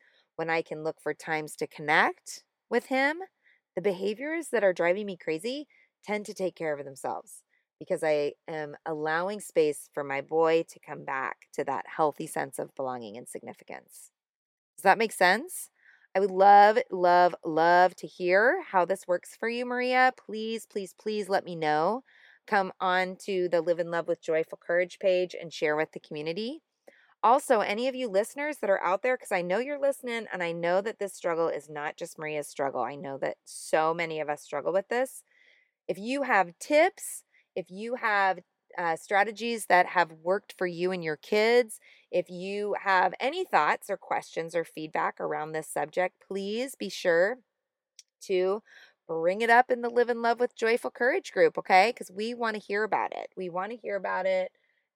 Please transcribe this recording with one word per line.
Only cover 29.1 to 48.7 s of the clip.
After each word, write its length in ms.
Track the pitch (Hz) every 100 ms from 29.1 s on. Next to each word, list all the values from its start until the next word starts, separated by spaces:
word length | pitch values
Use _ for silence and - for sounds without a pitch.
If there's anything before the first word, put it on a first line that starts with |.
| 254
'cause 160 | -
I 100 | 190
know 160 | 175 196
you're 200 | 262 285
listening, 480 | 277 269 247 233 220
and 100 | 180
I 100 | 170
know 280 | 170 170 185
that 180 | 214 202
this 160 | 196
struggle 340 | - 180 165 165
is 220 | 147 151
not 260 | 151 147 -
just 220 | 170 -
Maria's 300 | 156 151 143
struggle. 340 | - 135 127
I 140 | 120 143
know 200 | 139 139
that 200 | 151 -
so 500 | - - - 170 160
many 260 | 170 165 156
of 80 | 147
us 140 | 147
struggle 300 | - 147 143
with 160 | 185 -
this. 340 | 240 262 - _ _ _ _ _ _ -
If 100 | 185
you 240 | 220 277
have 360 | 254 208 175 -
tips, 640 | - 294 359 - - - _ _ _
if 160 | 196 170
you 240 | 185 226
have, 460 | 247 226 202 190 180 _ _ _ -
uh, 200 | 170 160
strategies 720 | - 202 208 202 233 233 -
that 200 | 180 180
have 240 | 180 165
worked 440 | 160 165 202 - -
for 80 | 185
you 240 | 170 180
and 140 | 185
your 120 | 160 151
kids, 640 | - 214 220 240 226 - _ _ -
if 180 | 180 175
you 460 | 180 190 202 208 -
have 340 | 196 185 185 -
any 240 | 247 349
thoughts 440 | 370 175 151 - -
or 80 | 185
questions 600 | - - - 170 165 170
or 80 |
feedback 560 | 165 - 156 160 180 -
around 320 | 170 151 156
this 160 | 156 -
subject, 500 | 151 147 - 180 _ -
please 480 | 196 196 220 269
be 140 | - 202
sure 500 | - 185 165 196 254 _ _ _ _ _ - - _
to 400 | - 185 185 208 _